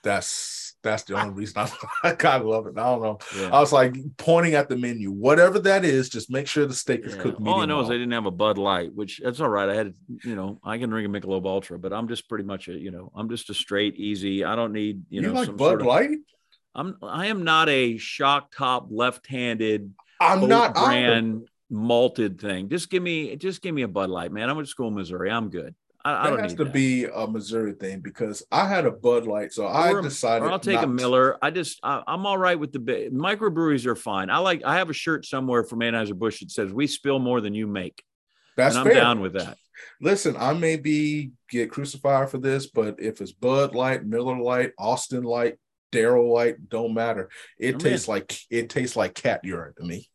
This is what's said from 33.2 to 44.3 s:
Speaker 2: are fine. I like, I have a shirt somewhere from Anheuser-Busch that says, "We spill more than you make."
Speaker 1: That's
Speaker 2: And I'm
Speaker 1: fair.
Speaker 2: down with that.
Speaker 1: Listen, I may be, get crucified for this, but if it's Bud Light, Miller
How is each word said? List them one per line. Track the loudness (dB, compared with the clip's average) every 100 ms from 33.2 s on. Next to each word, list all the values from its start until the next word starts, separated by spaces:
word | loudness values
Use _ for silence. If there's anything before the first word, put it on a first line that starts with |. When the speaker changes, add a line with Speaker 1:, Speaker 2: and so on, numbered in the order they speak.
| -2 0 -2 2 2 2 0
Speaker 2:
are | -4
fine. | -4 -4 0
I | 0
like, | 2 0
I | 0 0
have | -2
a |
shirt | -4 -4 -4 -4
somewhere | -4 0 0
from | 0 -2
Anheuser-Busch | 0 0 -2 -2 -2 -4
that | -10
says, | -6 -4
"We | -2 -2
spill | -2 -2 0
more | 2 0
than | 0
you | -4 -4
make." | -4 -8 -14 _ _ _ _ _ 2
Speaker 1:
That's | 4 4
Speaker 2:
And | 6
I'm |
Speaker 1:
fair. | 6
Speaker 2:
down | 6 4
with | -2
that. | -4 -8 -14 _ -20 -20 _
Speaker 1:
Listen, | 0 2 0 -2
I | -2
may | 0 0 0
be, | 0 0 0 -2 -6 _ _
get | -4 -4
crucified | -4 -8 -2 2 2 2
for | -2
this, | 0 -2 0
but | -2 -2 -2
if | -8 -6
it's | -14
Bud | -2 2 2 2
Light, | 0 0 0
Miller | -2 -2 -2